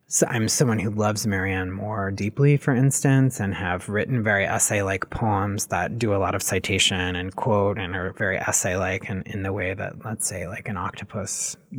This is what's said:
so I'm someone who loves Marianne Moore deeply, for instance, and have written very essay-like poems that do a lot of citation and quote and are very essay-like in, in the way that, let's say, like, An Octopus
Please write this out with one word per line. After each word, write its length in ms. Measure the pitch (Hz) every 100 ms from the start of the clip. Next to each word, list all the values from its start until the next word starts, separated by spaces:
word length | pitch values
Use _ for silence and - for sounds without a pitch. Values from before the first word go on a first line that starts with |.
| -
so 160 | - -
I'm 180 | 120 110
someone 320 | - 135 107
who 100 | 101
loves 380 | 104 104 104 110
Marianne 420 | 95 95 95 92
Moore 420 | 95 104 110 98
deeply, 440 | 98 101 - 143 143
for 180 | -
instance, 680 | 123 135 - 143 135 131 -
and 120 | 101
have 360 | 98 92 90 -
written 340 | 104 - 127
very 220 | 107 101 95
essay-like 640 | 107 - 104 98 95 -
poems 560 | - 110 101 101 101 -
that 320 | 90 87 113
do 160 | 113 98
a 20 |
lot 160 | 90
of 80 | 98
citation 760 | - 95 - 95 - 95 92 87
and 180 | 92 -
quote 420 | - 104 101 101
and 160 | 90
are 200 | 92 90
very 240 | - 101 95
essay-like 720 | - - 98 92 95 95 -
in, 120 | 95 -
in 180 | 104
the 80 | 95
way 220 | 101 92
that, 320 | 98 98 - 110
let's 200 | 110 -
say, 220 | 95 87
like, 220 | - -
An 80 | 95
Octopus 800 | 95 - 101 107 98 - - - -